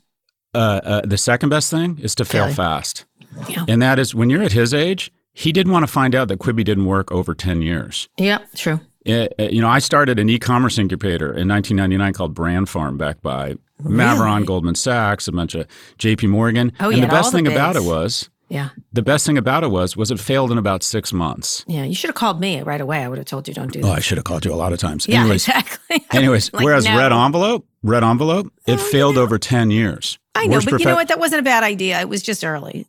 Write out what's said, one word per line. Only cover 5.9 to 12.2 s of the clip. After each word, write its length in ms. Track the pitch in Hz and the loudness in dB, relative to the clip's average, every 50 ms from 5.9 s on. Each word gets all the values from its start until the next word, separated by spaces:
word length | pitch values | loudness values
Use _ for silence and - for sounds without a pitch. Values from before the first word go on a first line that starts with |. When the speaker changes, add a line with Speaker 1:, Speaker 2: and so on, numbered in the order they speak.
| - 147 131 127 123 | 2 0 2 2 2
Speaker 1:
out 140 | 131 131 101 | 2 0 0
that 100 | 98 92 | -2 -2
Quibi 240 | - - 113 113 104 | -2 -2 0 0 0
didn't 220 | 98 107 98 98 | 0 2 2 2
work 260 | 92 98 98 95 - 90 | 2 2 0 0 -2 -2
over 220 | 90 90 - 80 | -2 -2 -2 -4
ten 280 | - - 95 87 85 80 | -4 -4 -2 -2 0 0
years. 460 | 82 87 76 57 - - - - - _ - | -2 -2 -4 -6 -6 -8 -10 -10 -8 _ -2
Speaker 2:
Yeah, 200 | 185 202 208 208 - - - | 0 0 0 -2 -4 -8 -14
true. 240 | - - 170 156 160 - _ _ _ _ - | -6 -4 -2 -2 -2 -4 _ _ _ _ -2
Speaker 1:
Uh, 200 | 113 117 113 - - - | 0 0 0 -2 -4 -4
uh, 60 | 107 | -4
you 160 | - 95 113 | -2 0 2
know, 80 | 113 113 | 2 4
I 100 | 123 135 | 2 2
started 400 | 127 - - 147 147 131 123 107 | 2 2 2 2 4 4 2 2
an 100 | 104 110 | 2 2
e-commerce 480 | 117 113 - - 123 123 131 117 - 117 | 2 2 0 0 2 2 2 2 2 0
incubator 540 | 101 90 92 85 - 98 87 80 78 73 55 | 0 0 -2 -2 -2 -2 -2 -2 -2 -4 -4
in 140 | - 90 | -2 0
nineteen 300 | 95 104 104 98 - 107 | 0 0 0 0 0 0
ninety-nine 360 | 98 98 95 95 95 101 98 92 | 0 2 2 2 2 0 0 -2
called 220 | - | -2